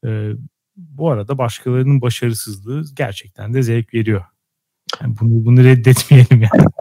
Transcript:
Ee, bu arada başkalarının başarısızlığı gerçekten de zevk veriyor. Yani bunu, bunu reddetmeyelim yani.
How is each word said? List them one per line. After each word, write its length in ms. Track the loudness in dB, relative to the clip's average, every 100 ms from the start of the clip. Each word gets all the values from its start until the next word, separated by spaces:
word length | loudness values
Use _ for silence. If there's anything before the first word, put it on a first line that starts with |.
| -10
Ee, 240 | -8 -8 -10 -14 _ _ _
bu 340 | -20 -8 -6
arada 280 | -4 -6 -6
başkalarının 640 | -6 -6 -6 -2 0 0
başarısızlığı 840 | -2 -4 -6 -6 -10 -14 -12 -12 -10
gerçekten 600 | -10 -10 -10 -18 -16 -8
de 80 | -4
zevk 320 | -2 -4 -4
veriyor. 300 | -6 -4 -4 -8 _ _ _ _ _ -16 -10
Yani 120 | -8 -4
bunu, 240 | -2 0
bunu 200 | 2 4
reddetmeyelim 760 | 6 4 4 2 6 6 6 4
yani. 220 | 4 2 2 0